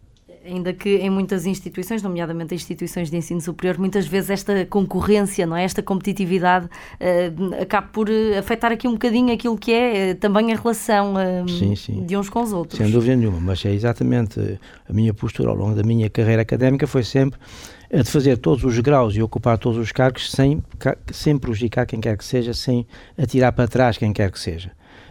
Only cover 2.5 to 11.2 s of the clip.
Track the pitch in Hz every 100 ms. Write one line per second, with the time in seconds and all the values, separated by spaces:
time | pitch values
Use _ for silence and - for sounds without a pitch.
2.5 | 175 - 175 175 180 165 170 160 175 170
3.5 | 156 180 175 190 196 151 190 175 196 202
4.5 | 196 185 208 190 185 185 208 202 196 170
5.5 | 170 185 - 202 196 196 196 180 185 180
6.5 | 180 175 - - - 180 175 175 160 185
7.5 | - 190 202 - 214 214 220 220 196 196
8.5 | 226 233 226 254 214 247 226 247 226 240
9.5 | 214 240 226 247 202 190 185 208 208 226
10.5 | 220 233 220 - 208 202 196